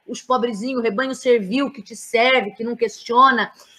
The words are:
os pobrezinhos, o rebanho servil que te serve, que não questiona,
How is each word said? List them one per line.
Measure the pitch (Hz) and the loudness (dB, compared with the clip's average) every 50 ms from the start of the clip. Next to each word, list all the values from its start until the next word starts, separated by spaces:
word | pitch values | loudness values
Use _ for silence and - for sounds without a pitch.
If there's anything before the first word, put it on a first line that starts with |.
| _ | _
os | - 240 - | -14 -14 -8
pobrezinhos, | - - 254 254 226 240 220 190 220 262 269 247 | -2 -2 0 0 0 -2 -4 -4 -6 -6 -4 -2
o | 226 | -2
rebanho | 226 202 220 262 262 262 | -2 -2 -2 -2 -4 -4
servil | - - 254 240 233 196 180 220 269 285 254 | -2 2 2 2 2 2 0 -2 -2 -2 -2
que | - - | -6 -10
te | 196 - 233 | -16 -18 -18
serve, | - - - - 226 233 262 - 247 202 202 | -18 -8 -2 0 2 4 4 4 2 0 -2
que | - - 226 | -6 -8 -6
não | 233 240 | -6 -4
questiona, | 233 233 214 - - - - 233 247 262 269 254 226 202 - - - - _ _ | -2 -4 -4 -4 -6 -8 0 4 6 6 6 4 2 -2 -4 -8 -14 -20 _ _